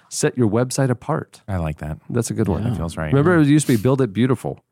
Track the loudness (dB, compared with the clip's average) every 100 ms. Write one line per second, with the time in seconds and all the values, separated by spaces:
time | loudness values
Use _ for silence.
0 | _ -4 -2 0 0 2 0 0 -2 -2
1 | -4 -6 -8 -14 -6 -4 -4 -4 -8 -10
2 | -4 -4 -2 -2 0 0 -2 -4 -6 -6
3 | 0 2 4 4 4 4 2 2 2 2
4 | 0 0 0 0 -4 -10 _